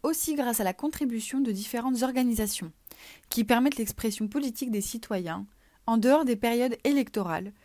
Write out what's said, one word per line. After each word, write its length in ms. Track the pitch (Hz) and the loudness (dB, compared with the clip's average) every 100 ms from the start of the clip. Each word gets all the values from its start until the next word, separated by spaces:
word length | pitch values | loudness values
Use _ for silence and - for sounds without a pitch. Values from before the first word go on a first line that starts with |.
aussi 320 | 302 330 - | -2 -2 -2
grâce 260 | 294 247 233 | 0 0 0
à 40 | |
la 80 | 190 | 0
contribution 680 | 185 302 - 269 226 - 269 | 0 -4 -2 -2 -2 -2 0
de 120 | 254 | 0
différentes 500 | 196 208 240 254 247 | 0 -4 -2 0 0
organisations, 720 | 262 254 247 220 214 - 160 - - - - - - | 0 2 2 2 -2 -4 -8 -14 -20 -20 -20 -20 -6
qui 160 | 233 | -2
permettent 320 | 214 240 262 277 | 4 4 4 2
l'expression 520 | 220 - 226 208 214 | -4 -2 -4 -2 -4
politique 420 | 277 277 226 247 | -2 -4 -4 -2
des 100 | 214 | -2
citoyens 640 | 202 226 - 196 170 175 202 _ _ _ - | -2 -8 -6 -4 -4 -6 -8 _ _ _ 0
en 120 | 226 | 4
dehors 260 | 240 294 | 6 6
des 120 | 269 220 | 4 2
périodes 420 | 233 233 247 233 | 2 2 0 0
électorales 680 | 269 277 240 214 180 160 196 - | 2 2 2 -2 -2 -4 -6 -12